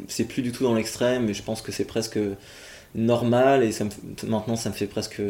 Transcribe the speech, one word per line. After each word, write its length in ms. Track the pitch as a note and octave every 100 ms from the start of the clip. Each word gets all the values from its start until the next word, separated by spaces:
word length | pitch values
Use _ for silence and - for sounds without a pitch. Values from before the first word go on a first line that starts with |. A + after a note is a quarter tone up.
| -
c'est 180 | - A2+
plus 160 | -
du 100 | B2
tout 120 | A#2+
dans 100 | C3
l'extrême, 560 | A2+ G#2+ - B2 B2+ A2
et 60 | G2+
je 80 |
pense 180 | - A2
que 100 | -
c'est 140 | - G#2
presque 320 | A2+ A2 G#2+ G2+ G2+ - - - - - A2+
normal, 640 | A2+ A#2+ A#2 B2 C3 C3+
et 100 | A2+
ça 120 | G#2
me 80 | G#2
f-, 360 | - - G2+ A2
maintenant 280 | G#2+ A2+ A2+
ça 140 | G#2+
me 40 |
fait 140 | G2+ G2+
presque, 340 | A2 G2+ -